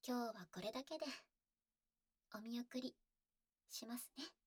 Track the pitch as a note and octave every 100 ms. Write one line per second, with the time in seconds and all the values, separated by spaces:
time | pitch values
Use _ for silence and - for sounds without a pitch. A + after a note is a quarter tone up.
0 | - B3 A#3 G#3+ F3+ F#3 G3 B3+ C#4 D#4
1 | D4 B3+ - _ _ _ _ _ _ _
2 | _ _ _ G#3+ A3 A#3+ B3 B3+ B3+ -
3 | _ _ _ _ _ _ _ - A3+ A#3+
4 | - - D4+ -